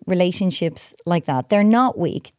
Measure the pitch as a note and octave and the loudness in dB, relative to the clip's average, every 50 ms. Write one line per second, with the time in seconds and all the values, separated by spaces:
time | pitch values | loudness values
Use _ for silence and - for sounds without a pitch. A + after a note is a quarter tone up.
0 | - - F#3 F3 F3+ F3+ F3 - G3+ F3+ - - F3 E3 - - - - - _ | -4 -4 0 0 0 0 0 0 -2 -2 -2 -2 -4 -4 -6 -6 -10 -12 -12 _
1 | - E3+ F3 E3+ - - C#3 B2+ B2+ - G#3 G3+ G#3 G#3+ A3 A#3+ B3+ B3+ - G3+ | -4 -2 -2 -2 0 -2 -2 -2 -2 0 2 4 4 4 4 4 2 0 0 -2
2 | F3 C#3+ - - - - _ | -4 -4 -4 -6 -10 -12 _